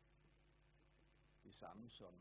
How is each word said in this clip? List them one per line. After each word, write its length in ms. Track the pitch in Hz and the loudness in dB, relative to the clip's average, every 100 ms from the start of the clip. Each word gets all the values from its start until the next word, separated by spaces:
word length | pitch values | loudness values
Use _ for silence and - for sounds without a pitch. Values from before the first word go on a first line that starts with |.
| - - - - - - - - - - - - - - | -12 -12 -12 -12 -12 -12 -12 -12 -12 -12 -12 -10 -10 -6
det 100 | - | 0
samme, 360 | - 87 95 117 | 4 6 6 4
som, 260 | - 95 90 | 4 2 2